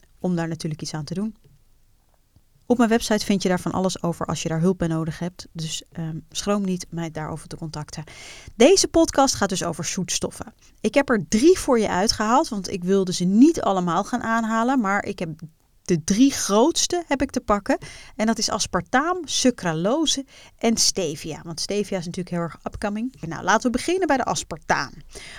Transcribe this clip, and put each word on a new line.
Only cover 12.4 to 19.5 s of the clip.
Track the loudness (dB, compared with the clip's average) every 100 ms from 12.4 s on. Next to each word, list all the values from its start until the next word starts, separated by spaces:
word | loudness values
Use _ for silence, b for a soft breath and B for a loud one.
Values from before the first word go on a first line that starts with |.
| 2
want | -4 -6
ik | -6
wilde | 0 2 2
ze | 0
niet | 4 8 8 6
allemaal | 0 0 0 0
gaan | -2 -2
aanhalen. | -2 -2 0 0 2 2
Maar | 2 0 -2
ik | -6
heb | -6 -8 -14 _ _ _
de | -2 0
drie | 2 4 4
grootste | 4 2 4 4 4 0 -2 -2
heb | 0
ik | 0
te | -2
pakken. | 0 0 2 -2 B B B B
En | 0
dat | 0
is | 0
aspartaam, | -2 -2 -2 0 0 2 -2
sucralose | -2 2 2